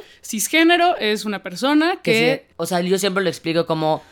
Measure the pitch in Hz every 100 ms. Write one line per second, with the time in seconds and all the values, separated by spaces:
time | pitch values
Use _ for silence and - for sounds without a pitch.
0 | - - - 220 - 320 330 349 349 -
1 | 208 214 214 190 185 180 262 302 330 381
2 | 262 226 240 269 _ - 170 180 180 190
3 | 196 185 180 160 165 165 165 160 156 156
4 | -